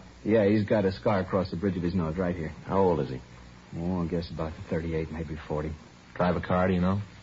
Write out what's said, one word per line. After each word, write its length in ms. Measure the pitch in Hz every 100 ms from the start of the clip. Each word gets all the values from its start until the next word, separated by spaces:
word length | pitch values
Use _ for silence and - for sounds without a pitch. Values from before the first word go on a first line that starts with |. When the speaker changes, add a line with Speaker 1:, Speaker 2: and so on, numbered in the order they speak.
| - -
Speaker 1:
Yeah, 220 | 98 110 101
he's 180 | 107
got 200 | 101 110 95
a 60 |
scar 280 | 95 117 101
across 300 | 90 101 87
the 60 | 85
bridge 200 | 98 90
of 60 |
his 120 | 85
nose 220 | 90 80 85
right 180 | 90
here. 180 | 87 78 76
Speaker 2:
How 140 | - 92
old 220 | 95 78
is 100 | 65
he? 100 | 65 - - - - - -
Speaker 1:
Oh, 260 | 87 92
I 20 | 85
guess 240 | 87 82
about 220 | 78 80 78 -
thirty-eight, 400 | 85 82 80 78
maybe 240 | 78 78 76 -
forty. 240 | 76 78 80 - - -
Speaker 3:
Drive 220 | - 90 82
a 40 |
car, 280 | - 90 92
do 60 |
you 60 | 92
know? 200 | 90 101 104 -